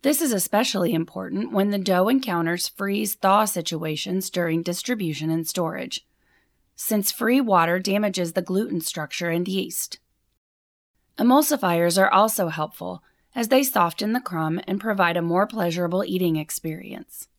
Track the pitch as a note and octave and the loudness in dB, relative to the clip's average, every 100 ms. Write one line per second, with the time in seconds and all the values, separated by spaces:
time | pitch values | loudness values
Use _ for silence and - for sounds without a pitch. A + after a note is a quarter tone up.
0 | C#4 D4+ D#4 G#3+ - G3+ A#3+ G3 F3 D#3+ | 2 2 2 0 0 0 0 0 0 0
1 | E3 - F#2+ F#2+ A2 G#3+ G3+ G3+ F#3 F3+ | -2 -6 -6 -6 -2 0 2 0 2 2
2 | F#3+ C4 B3+ F3 E3 F3 - - G3 G3+ | 4 2 0 -2 0 -2 -4 -4 -2 -2
3 | G#3+ - G3 G3+ G#3+ F3+ E3 D#3+ D#3+ D3+ | -2 0 4 4 2 -2 -4 -6 -4 -6
4 | - F#3 F#3 F3+ E3 E3 E3+ F3 - A#3+ | -2 -4 -2 -2 0 0 -2 -6 -4 -2
5 | F3+ C#3+ D#3 D#3+ D#3+ - E3 E3 B2+ - | -2 -2 -2 -2 -2 -4 -4 -4 -8 -10
6 | _ _ _ _ _ _ _ - - G#3+ | _ _ _ _ _ _ _ -12 -2 0
7 | G3 - A3+ B3+ A#3+ F#3+ E3 F3+ F#3 G3+ | 0 -2 2 2 4 4 4 2 2 0
8 | G#3 F#3+ F3 E3+ F3 F#3 A#3 F3 D#3+ - | 0 -2 -2 -2 -2 -2 0 -4 -4 -8
9 | D3+ - E3+ E3+ F3+ F#3+ - - - - | -8 -6 -2 -2 -2 -4 -4 -8 -8 -10
10 | _ _ _ _ _ _ _ _ _ _ | _ _ _ _ _ _ _ _ _ _
11 | _ - A#3+ C4 D4+ D4 F#3+ E3+ E3+ F3 | _ 0 4 6 4 0 2 2 2 4
12 | F#3+ - A3 A3 F3 D#3 D3+ - F3 F3+ | 4 6 4 2 -2 -2 -6 -6 -12 -12
13 | _ _ _ - A3+ C4 C4+ G#3+ F3 - | _ _ _ -4 2 4 4 2 2 0
14 | G#3 A#3+ - E3+ D#3+ E3 - G3 A3+ G3 | -2 -2 -4 -4 -2 -2 -2 -2 -2 2
15 | F3 F3 E3+ F3 G#3 A3 F3 E3 F3 F#3 | 2 2 0 2 0 0 -2 0 -2 -2
16 | G3 F#3 F3+ D#3 D3+ - E3 D#3+ F#3+ - | -2 0 0 0 -4 -8 -8 -10 -12 -14
17 | - - - | -16 -18 -20